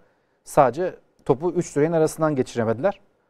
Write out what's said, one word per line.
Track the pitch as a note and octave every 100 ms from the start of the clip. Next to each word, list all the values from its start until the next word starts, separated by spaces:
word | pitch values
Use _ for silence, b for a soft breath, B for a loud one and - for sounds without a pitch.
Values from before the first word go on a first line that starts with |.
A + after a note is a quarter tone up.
| _ _ _ _
Sadece | - - C3 B2 F3+ - _ _ -
topu | C3+ F3
üç | D#3+ E3 C#3+
direğin | D#3
arasından | E3 D#3 - D#3 C#3
geçiremediler. | A#2+ B2 A2 A2+ F#3 - _ _